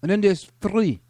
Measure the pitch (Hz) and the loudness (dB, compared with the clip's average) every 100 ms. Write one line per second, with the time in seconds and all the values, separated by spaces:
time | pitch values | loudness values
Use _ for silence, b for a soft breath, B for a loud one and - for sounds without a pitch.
0 | 156 202 202 185 - _ 208 208 208 110 | 0 2 2 0 -4 _ -4 0 0 -2
1 | _ | _